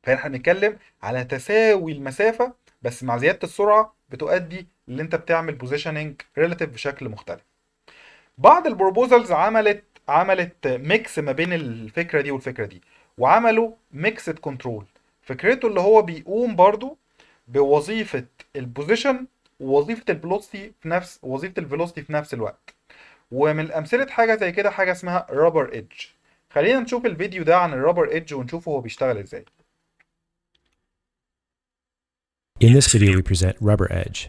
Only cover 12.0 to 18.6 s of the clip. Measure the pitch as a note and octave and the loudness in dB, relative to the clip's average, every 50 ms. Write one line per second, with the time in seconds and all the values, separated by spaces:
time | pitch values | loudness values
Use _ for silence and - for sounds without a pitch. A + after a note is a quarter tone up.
12 | E3+ E3+ - D3+ C#3 C#3 C#3 C3+ - C3 B2+ - A2 F#2 F#2 F2+ _ _ _ _ | -6 -2 -2 -4 -2 -2 -6 -8 -8 -10 -10 -8 -10 -10 -12 -20 _ _ _ _
13 | _ _ _ - B2 C#3 F3 A3+ A#3 A#3 A3 A3 A#3 A3 A3+ _ _ _ - C3+ | _ _ _ 0 4 4 4 6 4 4 2 2 0 -2 -6 _ _ _ -12 -4
14 | E3 G#3+ A3 - - E3+ D#3 - - D3+ C3+ C3 - B2+ A#2 G#2+ G2 _ _ _ | -4 -4 -4 -4 -10 -10 -10 -8 -10 -12 -12 -8 -10 -10 -10 -10 -12 _ _ _
15 | _ _ _ _ _ - - B2+ - G3+ B3+ B3+ B3 A3+ G#3 F#3 F3+ G3+ A3 A3 | _ _ _ _ _ -12 -12 -2 0 0 0 2 0 -2 -2 0 2 6 6 6
16 | G3+ E3+ E3 D#3 - F3 F#3+ A3 B3 A#3 G#3 E3+ F3+ G3+ G#3+ G#3+ A#3+ C4+ D#4 _ | 6 4 -6 -12 -10 -6 -4 -4 -4 -4 4 4 4 4 4 2 -8 -12 -14 _
17 | _ _ _ _ _ _ _ _ _ - A#2+ C#3 C#3 C#3 D3 D3 D3 E3 A3 A3+ | _ _ _ _ _ _ _ _ _ -4 0 2 4 4 4 2 2 -2 -4 -4
18 | G#3+ - - C3 B2+ _ _ _ - _ _ C#3+ | -4 -4 -6 -10 -10 _ _ _ -20 _ _ -12